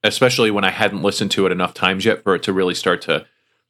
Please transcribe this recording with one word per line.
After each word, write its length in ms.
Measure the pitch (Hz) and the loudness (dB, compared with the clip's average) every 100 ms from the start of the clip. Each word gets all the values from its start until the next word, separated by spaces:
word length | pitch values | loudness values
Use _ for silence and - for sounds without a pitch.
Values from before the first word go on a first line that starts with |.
especially 480 | 110 - 127 123 113 | -2 2 2 4 2
when 140 | 101 | 2
I 60 | 95 | 0
hadn't 320 | 92 107 95 | 0 -2 0
listened 280 | 95 - 101 | -2 0 -2
to 140 | - 92 | 0 0
it 60 | |
enough 220 | 90 90 | 0 -4
times 320 | - 92 95 104 | 0 -2 0 0
yet 180 | 104 | 0
for 120 | 101 90 | 0 -2
it 80 | |
to 100 | - | 0
really 200 | 95 90 | 0 0
start 280 | 87 95 87 | 0 -2 -2
to 220 | - 73 - _ _ _ | -2 -4 -4 _ _ _